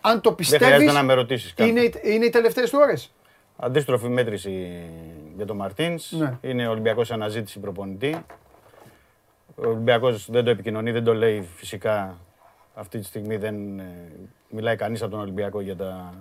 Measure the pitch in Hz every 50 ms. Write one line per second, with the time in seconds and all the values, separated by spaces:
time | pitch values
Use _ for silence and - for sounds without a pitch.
0 | _ 208 226 226 - 226 - - 170 131 139 151 247 254 269 143 147 147 143 143
1 | 135 131 131 127 127 117 135 - - - - - 226 226 226 240 240 233 233 -
2 | - 196 208 220 226 240 233 240 226 226 233 - 247 233 - 277 294 269 196 139
3 | - - _ _ _ _ _ _ _ _ _ _ - 123 127 151 143 - 127 120
4 | 107 123 123 123 123 113 104 98 - 98 95 92 90 90 90 87 85 85 82 82
5 | 80 80 78 78 76 78 - 92 104 95 107 98 98 98 95 - 156 170 175 165
6 | - - - 165 156 143 127 127 - 131 127 123 120 117 113 110 110 113 110 113
7 | 117 107 120 110 107 107 107 117 110 101 - 104 98 101 95 87 98 98 95 95
8 | 120 139 156 165 165 _ - - _ _ _ - _ _ _ - - - _ _
9 | _ _ _ _ _ _ _ _ _ _ - - - 117 113 113 113 120 123 117
10 | 120 127 120 107 - - 113 120 120 117 120 95 95 113 107 110 113 120 117 120
11 | 117 117 113 110 110 113 107 104 95 85 85 - - - - 98 - 113 107 104
12 | 98 95 92 87 87 _ _ _ _ - _ _ _ _ _ 110 107 - - 117
13 | 101 - - 117 104 107 110 107 98 107 104 104 101 101 98 98 95 90 87 87
14 | 87 85 85 90 92 95 _ _ _ _ - 110 107 117 113 107 107 107 117 113
15 | 113 110 98 107 104 98 95 95 104 101 98 104 101 98 95 87 98 95 92 92
16 | 90 90 90 95